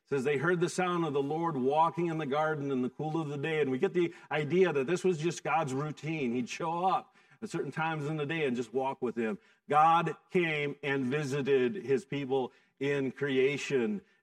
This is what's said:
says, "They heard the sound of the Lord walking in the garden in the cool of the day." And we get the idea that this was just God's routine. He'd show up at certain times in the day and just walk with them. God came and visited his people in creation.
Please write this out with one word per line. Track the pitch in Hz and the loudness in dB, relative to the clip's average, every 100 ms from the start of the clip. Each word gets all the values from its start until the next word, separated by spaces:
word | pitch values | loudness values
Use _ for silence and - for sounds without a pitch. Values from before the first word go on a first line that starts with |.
| _ | _
says, | 143 | -2
"They | 127 143 | 0 0
heard | 160 180 | 2 2
the | 170 | 0
sound | - 180 175 | 0 0 0
of | 165 | 0
the | 143 | 0
Lord | 139 156 170 147 | -2 -2 -2 0
walking | 127 151 165 165 170 | 2 4 2 2 -2
in | 156 | -2
the | 151 | -2
garden | 147 156 156 143 | 0 0 -2 -2
in | 135 | -2
the | 123 | -2
cool | - 151 160 | -4 -4 -4
of | 151 | -4
the | 143 | -4
day." | 151 156 | -2 0
And | 135 | 0
we | 131 | 0
get | 196 | 0
the | 165 170 - - | 0 -2 -4 -6
idea | 156 147 175 180 | -4 0 4 4
that | 147 131 | 2 0
this | 175 | 0
was | 185 165 | 0 0
just | 165 - | -2 -4
God's | 147 147 160 | -2 0 0
routine. | 131 151 139 147 160 127 | -2 -4 -6 -6 -2 -2
He'd | 120 117 | -2 -4
show | - 170 170 185 | -4 -4 0 0
up | 170 - _ _ _ | 0 -2 _ _ _
at | 220 | -8
certain | 240 165 | -6 -4
times | 147 160 160 143 | -4 -4 -4 -4
in | 156 | -4
the | 147 | -4
day | 165 143 | -2 0
and | 120 | -2
just | 123 | -2
walk | 131 131 135 | -2 -4 -2
with | 123 113 | -4 -2
them. | 110 104 _ _ - | -2 -4 _ _ 0
God | 147 160 165 165 147 _ | 4 6 6 2 -4 _
came | 185 170 151 147 143 | 0 0 0 -2 -4
and | 147 139 127 | -2 -2 0
visited | 147 143 143 135 135 123 107 | -2 -2 -2 2 4 4 0
his | 120 135 - | 0 -2 0
people | 143 135 135 120 - _ - | -6 -2 -2 -2 -8 _ -6
in | 135 143 135 | -2 0 -2
creation. | - 143 131 131 143 - 139 113 101 - _ | -2 0 4 2 2 0 0 2 -2 -8 _